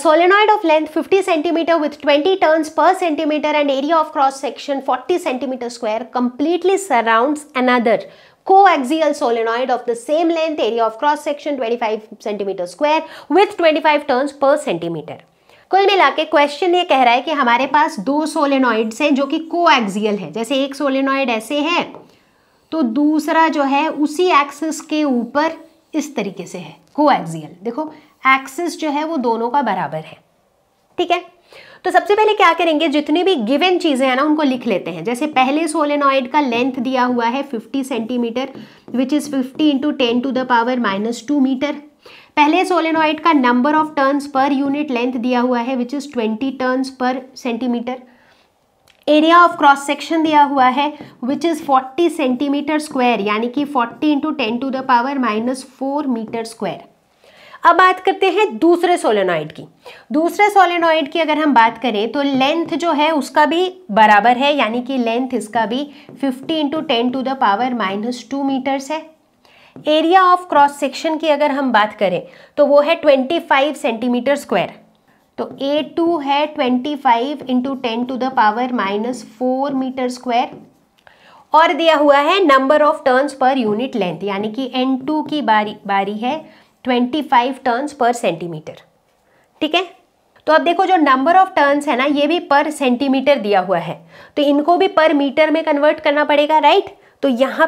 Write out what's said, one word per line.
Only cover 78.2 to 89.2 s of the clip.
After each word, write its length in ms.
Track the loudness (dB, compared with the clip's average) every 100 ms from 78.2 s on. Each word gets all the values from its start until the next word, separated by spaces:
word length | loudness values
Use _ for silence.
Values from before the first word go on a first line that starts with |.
the 80 | -4 2
power 280 | 2 2 -2 -2
minus 420 | -2 -2 -4 -8 -12 -6
four 320 | -2 -2 -2 -4
meter 260 | -4 -4 -6 -6
square। 320 | -4 -2 -2 -6 -20 _ _ _ _ _ _ -20 _
और 180 | 4 4
दिया 220 | 2 2 4
हुआ 220 | 6 4
है 200 | 4 2
number 400 | 4 4 4 4 4
of 100 | 2 2
turns 320 | 2 0 0
per 120 | 0 2
unit 420 | 0 -2 -2 -2
length, 220 | -4 -4
यानी 280 | -6 -4 -4
कि 180 | -6 -6
एन 220 | -2 -2 -2 -2
टू 160 | -4
की 180 | -4 -4
बारी, 340 | 0 0 0 -6 -4
बारी 300 | -2 -2 -4
है 440 | -6 -6 -10 -20 _ _
ट्वेंटी 360 | -2 0 0 -2
फ़ाइव 360 | 0 0 0 -2 -4
turns 260 | -2 -4 -2
per 120 | 0
centimeter, 600 | 0 -2 -4 -6 -12 -14 -18 -20 _ _ _